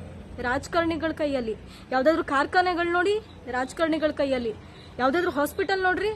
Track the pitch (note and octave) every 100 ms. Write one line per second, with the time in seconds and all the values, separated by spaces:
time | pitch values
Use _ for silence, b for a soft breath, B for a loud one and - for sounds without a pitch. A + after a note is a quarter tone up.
0 | - - - - B3 C4 - F4 E4 E4
1 | D#4+ D#4 D4+ C#4 A3+ G3+ B B B B3+
2 | C4 E4 - C#4 C#4+ F#4 F4+ E4+ E4+ F4
3 | F4+ G#4 - - - B3 C4 - E4 D#4
4 | D4+ D4 C#4+ C4 A#3 G#3+ B B B -
5 | B3+ D4 F4 - D4 D4 F#4+ G4 F#4 F#4
6 | G4